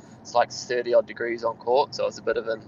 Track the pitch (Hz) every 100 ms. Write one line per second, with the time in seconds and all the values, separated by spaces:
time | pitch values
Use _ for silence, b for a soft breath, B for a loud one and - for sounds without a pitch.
0 | B B - 120 - - - 123 120 117
1 | 110 110 117 117 117 113 117 131 - -
2 | 104 110 110 117 113 110